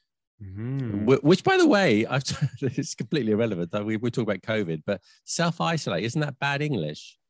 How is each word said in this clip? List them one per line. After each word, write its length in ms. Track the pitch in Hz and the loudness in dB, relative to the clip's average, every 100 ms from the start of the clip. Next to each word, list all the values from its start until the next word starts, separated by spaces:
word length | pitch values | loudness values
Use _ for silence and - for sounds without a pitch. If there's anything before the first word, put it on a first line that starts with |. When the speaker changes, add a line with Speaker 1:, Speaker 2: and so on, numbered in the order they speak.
| _ _ _ - | _ _ _ -20
Speaker 1:
Mm-hmm. 640 | 98 98 117 139 123 104 107 | -16 -10 -8 -6 -4 0 4
Speaker 2:
Wh-, 100 | 135 | 4
which, 180 | 143 185 | 6 4
by 120 | - 381 | 4 4
the 80 | 330 | 6
way, 400 | 202 180 107 - | 6 6 4 2
I've 160 | 131 | -2
<laughs> 0 | |
t-, 120 | - - 143 - | -2 -2 -4 -2
it's 320 | 135 139 139 | -4 -4 -6
completely 380 | - 120 156 107 | -8 -4 -2 0
irrelevant. 420 | 104 117 87 87 | 2 0 -2 -4
Uh, 80 | 104 | -4
we, 120 | 104 110 | -4 -2
we 140 | 120 | -2
talk 120 | 127 | -2
about 180 | 107 95 | -2 -2
covid, 420 | - 110 90 80 - | -2 -2 -2 -4 -4
but 160 | 98 _ _ | -6 _ _
self-isolate, 800 | - - 170 165 165 165 - 87 | -8 -2 -2 0 -2 -2 -2 -4
isn't 160 | 113 156 | -2 -4
that 180 | 147 - | -6 -4
bad 240 | 139 143 | -4 -4
English? 560 | 151 120 78 73 - _ _ | -2 -4 -4 -8 -16 _ _